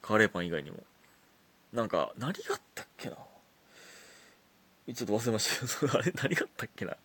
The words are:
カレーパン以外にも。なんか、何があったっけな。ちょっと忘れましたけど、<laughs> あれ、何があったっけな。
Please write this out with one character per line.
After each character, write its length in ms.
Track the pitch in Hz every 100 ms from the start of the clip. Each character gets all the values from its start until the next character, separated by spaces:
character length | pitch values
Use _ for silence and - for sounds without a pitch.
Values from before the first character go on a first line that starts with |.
カ 160 | - 107
レ 80 | 107
ー 20 |
パ 120 | 90
ン 60 | 87
以 40 |
外 120 | 82
に 80 | 71
も。 120 | - - _ - - _ _ _ _ _
な 120 | 117
ん 40 | 110
か、 240 | 87 64 -
何 140 | 131
が 80 | 208 -
あ 40 |
っ 60 | 403 -
た 80 | -
っ 40 | - -
け 100 | -
な。 80 | - - - _ _ _ - - - - - - - _ _ _ _ -
ち 80 | 120
ょ 20 |
っ 20 | 110
と 120 | 104
忘 60 | 117
れ 60 |
ま 60 | 110
し 400 | - - 123 -
た 20 |
け 60 | 147
ど、 60 |
<laughs> 20 | -
あ 40 |
れ、 100 | 147
何 200 | - 135
が 80 | 180
あ 20 |
っ 40 | - -
た 100 | 117
っ 40 |
け 100 | -
な。 120 | 92 -